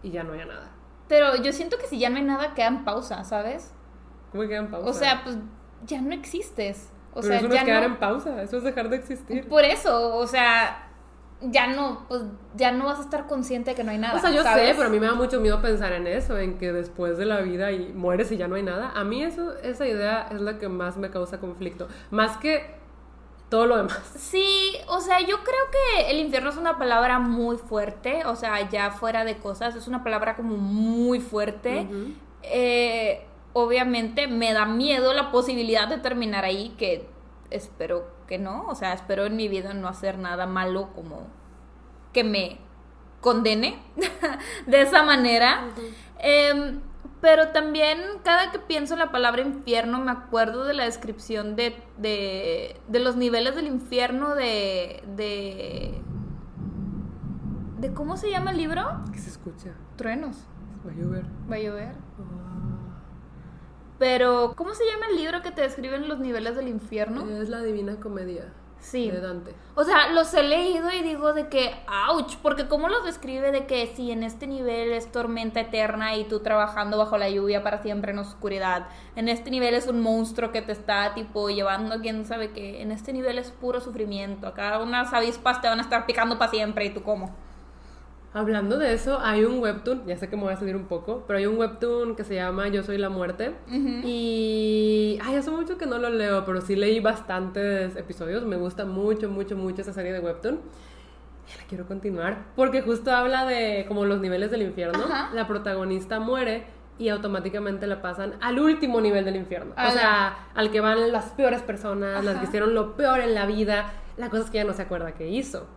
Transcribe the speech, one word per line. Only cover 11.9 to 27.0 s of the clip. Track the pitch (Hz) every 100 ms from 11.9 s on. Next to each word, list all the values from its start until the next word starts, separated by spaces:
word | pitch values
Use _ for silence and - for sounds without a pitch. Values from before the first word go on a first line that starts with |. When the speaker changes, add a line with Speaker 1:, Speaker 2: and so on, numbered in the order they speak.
| 226 -
Speaker 2:
pues, | 247 220 202 - 208
ya | 254
no | 247 277
vas | 285
a |
estar | 285 302 285
consciente | 277 254 247 240
de | 247
que |
no | 226
hay | 214
nada, | 226 233
Speaker 1:
O |
sea, | 359
yo | 294
Speaker 2:
¿sabes? | 294 220 233
Speaker 1:
sé, | 294
pero | 240
a |
mí | 214
me | 220
da |
mucho | 240 254 247
miedo | 214 208
pensar | 226 214 202
en | 180 175
eso, | 196 - 208
en | 190 185
que | 180
después | 175 175 175 175 170
de | 202
la | 208
vida | 185 180 196
y | 196 180
mueres | 190 180 180 226
y | 220
ya | 180
no | 190
hay |
nada. | 196 180 254 208
A |
mí | 202 240
eso, | 320 330 339 -
esa | 240 240 277
idea | 214 202 220 -
es | 214
la | 202 208
que | 202
más | 180 180 185
me | 196
causa | 190 180 185
conflicto, | 185 175 185 - 170 - -
más | 208 220 220
que | 294 311 - - - - - - - - -
todo | 220 233
lo | 233
demás. | 190 - - -
Speaker 2:
Sí, | - 381 392 392 381 381 -
o | 359
sea, | 349 359
yo | 359 403
creo | 508 523 539
que | 539 539 415 -
el | 294
infierno | 302 254 269
es | 285
una | 339 320
palabra | 262 233